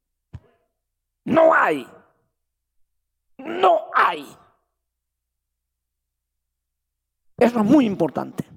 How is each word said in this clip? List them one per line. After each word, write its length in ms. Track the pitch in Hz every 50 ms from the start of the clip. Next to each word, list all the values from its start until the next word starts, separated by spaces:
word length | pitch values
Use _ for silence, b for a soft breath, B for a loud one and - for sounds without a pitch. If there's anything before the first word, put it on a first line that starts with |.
| _ _ _ _ _ _ - - _ _ _ _ _ _ _ _ _ _ _ _ _ _ _ _ -
No 300 | - - 320 330 320 320
hay. 340 | 294 269 190 160 139 117 - - - _ _ _ _ _ _ _ _ _ _ _ _ _ _ _ _ _ _ _ _ _ _ _ _ _ _ _ -
No 460 | 269 311 330 359 381 370 339 - - - -
hay. 320 | 254 - 202 175 151 143 - - _ _ _ _ _ _ _ _ _ _ _ _ _ _ _ _ _ _ _ _ _ _ _ _ _ _ _ _ _ _ _ _ _ _ _ _ _ _ _ _ _ _ _ _ _ _ _ _ _ _ _ _ _ _ _ _ _ _ _ _ -
Eso 220 | 240 233 240 233
es 60 | 208
muy 200 | 202 285 302 254
importante. 580 | 214 190 - 170 147 - - 135 131 - - - _ -